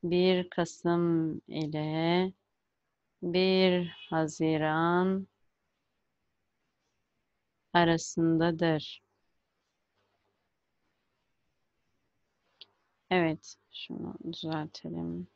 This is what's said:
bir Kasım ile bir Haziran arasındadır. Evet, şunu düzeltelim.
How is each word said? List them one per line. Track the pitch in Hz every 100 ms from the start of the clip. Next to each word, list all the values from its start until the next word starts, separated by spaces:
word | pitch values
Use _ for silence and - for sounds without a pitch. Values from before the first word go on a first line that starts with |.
bir | 175 180 185 185 180
Kasım | - 170 - 175 170 170 165 160 156 -
ile | - 151 156 151 156 165 175 185 185 _ _ _ _ _ _ _ _
bir | 180 175 185 190 185 180 180 - -
Haziran | 160 156 - 160 160 156 156 165 175 185 190 190 _ _ _ _ _ _ _ _ _ _ _ _ _ _ _ _ _ _ _ _ _ _ _ _
arasındadır. | 175 170 165 - - 165 165 170 165 165 156 - - _ _ _ _ _ _ _ _ _ _ _ _ _ _ _ _ _ _ _ _ _ _ _ _ _ _ _ _ _ _ _ _ _ _ _ _ - _ _ _ _
Evet, | 185 165 156 - - _
şunu | - - - - - -
düzeltelim. | 170 160 160 156 - 165 170 170 170 180